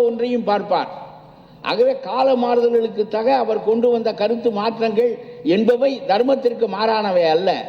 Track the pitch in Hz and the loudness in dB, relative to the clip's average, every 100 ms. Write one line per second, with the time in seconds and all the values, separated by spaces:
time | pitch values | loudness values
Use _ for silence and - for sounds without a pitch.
0 | 233 233 247 240 208 202 196 175 135 - | 2 0 -2 -2 0 -2 0 -2 -2 -8
1 | - - - - - - - 185 254 262 | -16 -20 -20 -20 -20 -12 -4 0 0 0
2 | 180 233 269 247 240 240 233 233 226 202 | -4 0 2 2 2 2 2 2 0 -2
3 | 214 214 226 269 226 214 202 226 240 233 | -4 -2 2 2 0 -2 0 2 2 2
4 | 220 196 208 233 247 208 214 220 226 208 | 0 -2 -2 0 -2 -2 -2 -2 -2 0
5 | 240 214 - - 147 185 226 240 277 254 | 0 -2 -12 -8 0 2 2 2 2 -2
6 | 180 196 247 262 233 226 220 196 220 220 | 0 0 2 2 0 -2 -4 -2 0 0
7 | 208 180 165 160 190 143 | 0 2 4 2 2 -2